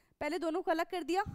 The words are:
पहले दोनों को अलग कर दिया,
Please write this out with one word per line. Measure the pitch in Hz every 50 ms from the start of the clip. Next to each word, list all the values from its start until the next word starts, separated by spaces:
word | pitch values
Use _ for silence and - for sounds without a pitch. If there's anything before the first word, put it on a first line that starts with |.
| _ _ _ _
पहले | 294 294 330 330
दोनों | 330 320 311 370
को | 330 -
अलग | 320 320 349 -
कर | 381 349
दिया, | 294 262 339 381 415 403 -